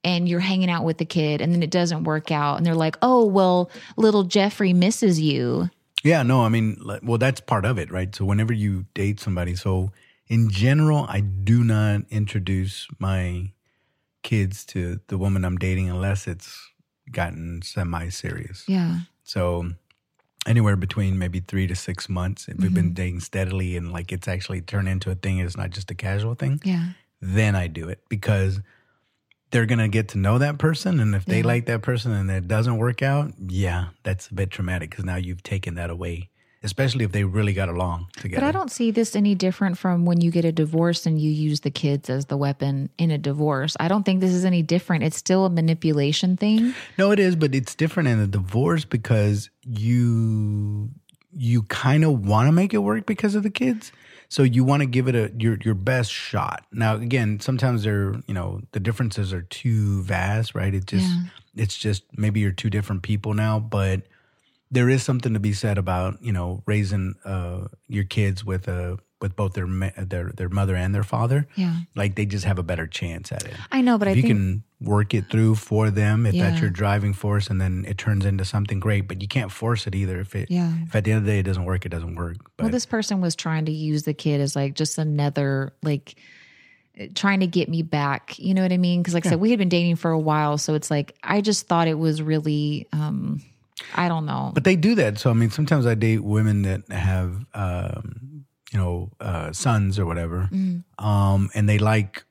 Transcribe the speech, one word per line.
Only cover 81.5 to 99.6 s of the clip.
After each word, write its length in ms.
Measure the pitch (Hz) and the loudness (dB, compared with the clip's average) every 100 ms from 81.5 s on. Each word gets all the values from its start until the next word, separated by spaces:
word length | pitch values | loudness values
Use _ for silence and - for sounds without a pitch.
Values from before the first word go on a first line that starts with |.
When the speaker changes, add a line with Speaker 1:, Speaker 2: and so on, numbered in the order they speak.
| 92 | 0
Speaker 2:
work, 220 | 90 92 87 | 0 -2 -4
it 40 | |
doesn't 260 | 85 85 85 | -6 -6 -6
work. 220 | 87 87 - - | -8 -8 -16 -4
Speaker 1:
Well, 80 | 226 | -2
Speaker 2:
But 40 | |
Speaker 1:
this 120 | 240 - | 0 -2
person 360 | 226 208 196 | -4 -2 0
was 140 | 175 160 | 0 -2
trying 300 | - 160 156 | -2 -2 -2
to 60 | |
use 320 | 156 156 151 | -2 -2 -2
the 100 | 151 | -2
kid 280 | 147 156 143 | -2 0 0
as, 140 | 139 143 | 0 -2
like, 180 | 139 139 | -4 -2
just 220 | 156 - | -4 -2
another, 760 | 156 147 143 143 139 135 135 _ | -2 0 0 0 0 -2 -4 _
like, 340 | 156 143 - - - - - _ _ _ _ - - | -4 -4 -6 -20 -20 -20 -20 _ _ _ _ -18 -12
trying 260 | - 196 196 | 0 2 4
to 80 | 180 | 2
get 220 | 175 - | 2 0
me 120 | 165 | -2
back. 540 | 160 147 143 139 - - | 0 0 0 -2 -6 -6
You 160 | 185 | 0
know 80 | 190 | 2
what 100 | 185 | 2
I 40 | 180 | 2
mean? 240 | 180 175 | 2 2
'Cause 100 | 175 | 0
like 120 | 170 180 | 0 0
I 40 | |
Speaker 2:
Yeah. 20 | |
Speaker 1:
said, 80 | 165 | 2
we 120 | 214 | 2
had 80 | 240 | 2
been 100 | 185 | 2
dating 260 | 175 175 165 | 2 2 2
for 160 | 170 | 2
a 80 | 160 | 2
while. 380 | 156 151 151 147 | 2 2 2 0
So 160 | - 151 | 0 -2
it's 160 | - | 0
like, 240 | 147 143 - | -2 -2 -10
I 160 | - 202 | -2 0
just 260 | 202 202 - | 2 0 2
thought 200 | 170 165 | 2 2
it 100 | 156 | 2
was 220 | 160 151 | 0 0
really, 640 | 156 156 156 147 147 147 - | 0 0 0 0 0 -4 -6
um, 500 | 151 151 139 127 147 - _ _ - - | -4 -2 -4 -4 -6 -8 _ _ -20 -6
I 140 | - 175 | -2 0
don't 160 | 160 151 | -2 -4
know. 260 | 131 131 | -4 -2
Speaker 2:
But 120 | 143 156 | 2 4
they 100 | 185 | 4
do 200 | 185 226 | 4 4
that. 240 | 113 104 | 2 2
So, 100 | 131 | 2
I 40 | |
mean, 160 | 113 117 | 4 2
sometimes 360 | 127 151 151 120 | 2 2 4 4
I 100 | 110 | 2
date 280 | 113 110 | 2 2
women 380 | 101 107 107 101 | 2 2 4 2
that 260 | 98 95 - | 2 -2 -4
have, 540 | 98 92 92 90 95 127 | -2 0 2 -2 -4 -10
um, 920 | - 95 90 92 - - 117 131 151 139 _ - | -6 -4 -4 -4 -8 -10 -14 -16 -18 -20 _ -6
you 80 | 104 | -2
know, 320 | 90 87 92 - | 0 -2 -8 -8
uh, 320 | - 85 78 | -6 -4 -6
sons 480 | 80 | -2